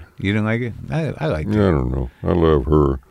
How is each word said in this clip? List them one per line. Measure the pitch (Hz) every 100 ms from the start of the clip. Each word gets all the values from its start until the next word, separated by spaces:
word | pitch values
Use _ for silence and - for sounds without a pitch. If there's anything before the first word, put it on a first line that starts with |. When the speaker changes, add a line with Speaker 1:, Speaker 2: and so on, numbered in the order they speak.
| - -
Speaker 1:
you | 95
didn't | 107 107
like | 117
it? | 123 - -
I, | 143 151 -
I | 156
liked | 151 104
it. | 107
Speaker 2:
Yeah, | 98
I |
don't | 76 64
know. | 64 62 -
I | 87
love | 87 80 76 64
her. | 76 69 67 -